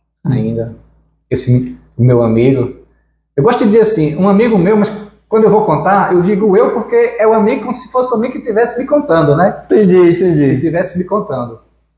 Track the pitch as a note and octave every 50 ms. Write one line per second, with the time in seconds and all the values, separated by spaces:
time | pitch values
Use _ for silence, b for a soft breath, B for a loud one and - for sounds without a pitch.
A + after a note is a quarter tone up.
0 | _ _ _ _ - D3+ B2 A2+ A2 A2 A2+ A2+ A2+ A#2 - - - _ _ _
1 | _ _ _ _ _ - B2 B2+ - A#2+ B2 B2 B2+ - - - - _ _ -
2 | A#2+ B2 B2 A#2+ A#2 A2+ A2 A2+ A#2+ C3+ C3+ - - - - - - _ _ _
3 | _ _ _ _ _ _ - - C#3 A3+ A#3+ - B3+ G#3 G#3 A3+ G#3 G#3+ - E3
4 | D#3 D3+ D3+ E3 F#3 G3+ G3 G3 A#3 A#3+ A3 F#3+ E3+ F#3+ A3 G#3+ G#3 - - -
5 | - - _ _ _ - G#3+ A3 A3 G3+ G3+ A3 - F3 D3+ C#3+ D#3 F3+ G3 G3+
6 | F3 - F3+ F3 E3+ G3 G#3+ F#3 A3 G#3+ F#3 G#3 B3+ - - A3+ G#3+ - A#3+ A#3
7 | A#3+ A#3 - - G#3+ A3 A3 A3 G3+ A3 C4+ C4+ G#3 B3+ A#3+ - - - - B3+
8 | B3+ B3 A#3+ G#3+ A3+ C4+ - D4+ - - G3+ G#3+ A#3+ A#3+ - A#3+ C4+ - D4 D4
9 | D4 - E3 E3 D3+ C#3+ C#3+ D#3 F3+ G#3 A3+ - - - - A3 G#3 F3+ F3+ F#3
10 | F3+ E3+ E3+ - F#3+ F3+ E3 D3 C#3+ C3+ B2+ B2 D#3+ E3 D#3 E3+ F#3 - - F3
11 | F3 - G3 G#3 F#3+ - C#3 B2+ A#2+ A#2 A2+ G#2 _ _ _ _ _ _ _